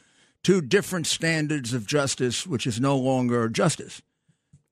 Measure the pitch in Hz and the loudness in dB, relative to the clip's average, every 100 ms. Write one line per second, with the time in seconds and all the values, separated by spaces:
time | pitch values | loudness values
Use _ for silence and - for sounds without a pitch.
0 | _ _ _ _ - 190 131 202 - 180 | _ _ _ _ 2 2 4 0 2 -4
1 | 143 - 165 160 151 151 113 127 98 147 | -2 -2 0 0 0 -2 -2 -4 0 0
2 | 135 - 127 113 185 127 131 107 139 139 | 0 0 -2 -2 -4 -4 -2 0 0 2
3 | 131 131 123 120 113 117 180 - - - | 2 2 2 0 0 2 2 0 -8 -16
4 | _ _ _ _ _ _ _ | _ _ _ _ _ _ _